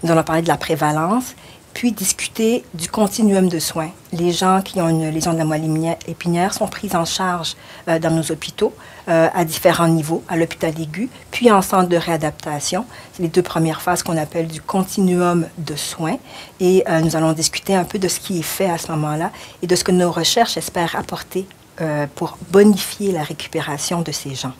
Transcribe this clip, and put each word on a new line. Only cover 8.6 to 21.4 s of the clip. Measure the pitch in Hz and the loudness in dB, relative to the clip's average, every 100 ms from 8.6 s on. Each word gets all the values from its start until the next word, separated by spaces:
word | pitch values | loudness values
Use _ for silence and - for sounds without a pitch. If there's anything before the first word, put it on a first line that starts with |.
| 220 - - - - | -2 -2 -20 -16 0
euh, | 165 160 185 | 4 4 2
à | |
différents | 170 151 180 160 165 | -2 2 2 4 4
niveaux, | 165 151 160 - | 2 0 -4 -2
à | 170 | -2
l'hôpital | 165 - 165 160 | -2 -2 -4 -4
aigu, | 156 160 247 - - | -8 -6 -8 -8 -12
puis | - 240 | 2 6
en | 202 | 6
centre | 185 190 180 | 4 2 4
de | 170 | 2
réadaptation. | 165 170 156 147 - 147 - 180 254 - - | 2 0 -2 -4 -6 -6 -4 -4 -6 -14 -20
C'est | - | -6
les | 170 | 0
deux | 180 | 0
premières | 175 165 160 156 | 0 0 0 0
phases | - 165 | -2 -2
qu'on | - 165 | 0 -2
appelle | 151 170 165 | -2 -4 -4
du | 160 | -6
continuum | - 196 190 - 190 180 175 175 160 - | -4 -2 -2 2 2 4 2 2 -2 -6
de | 147 147 | -8 -8
soins. | - - 160 208 - - - - | -8 -6 -4 -4 -8 -20 -20 0
Et, | 180 185 - | 4 4 4
euh, | 165 | 2
nous | 165 160 | 2 2
allons | 160 | 0
discuter | 156 156 - - 196 | 0 -2 -4 0 0
un | |
peu | 170 214 | 0 -2
de | 185 | -2
ce | - | -4
qui | - 180 | -4 -4
est | 156 - | -4 -2
fait | 190 | -2
à | 165 | -2
ce | - | -4
moment-là | 156 151 151 180 - - - | -4 -2 -2 -4 -6 -20 -10
et | 170 | 0
de | 175 | 0
ce | |
que | - | 4
nos | 180 175 | 4 4
recherches | 165 160 - 226 - | 2 0 2 2 0
espèrent | - 185 165 - | -6 -2 -2 -2
apporter, | 196 175 - 185 | -6 -10 -6 -6